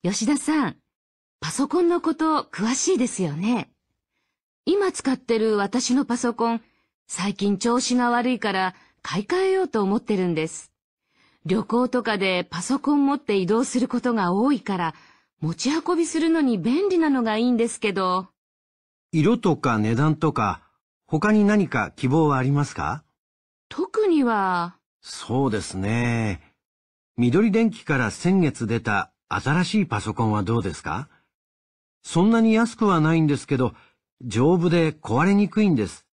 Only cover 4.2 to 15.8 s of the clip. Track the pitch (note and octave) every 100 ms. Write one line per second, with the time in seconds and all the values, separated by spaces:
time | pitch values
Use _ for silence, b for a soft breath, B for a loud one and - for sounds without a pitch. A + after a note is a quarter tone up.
4.2 | _ _ _ _ - G4 G4 - C4+ B3+
5.2 | - A3+ A3 G#3+ G3+ B3 - B3+ - A#3+
6.2 | A#3+ A#3 A#3 A#3 b b b _ _ -
7.2 | G3 G3 G3+ G3 A#3 A#3 - B3 A#3+ A#3+
8.2 | B3 B3 G#3+ F#3+ F#3 b b b - F3+
9.2 | G#3 F4+ F#4+ F#4+ F#4 A3 G3 G#3 - G#3
10.2 | F#3 D#3 D#3+ - - _ _ _ _ _
11.2 | _ _ D#3+ G3 - A#3 B3 B3 A3+ G#3
12.2 | F#3+ F3+ - E3 - C4+ C#4 C#4+ C#4 C#4+
13.2 | - G3+ F3 A3 B3 - B3+ B3 B3 A3+
14.2 | F3+ F#3+ C4 C#4 - F#3 E3 b b b
15.2 | b _ D#3 E3 B3+ D#4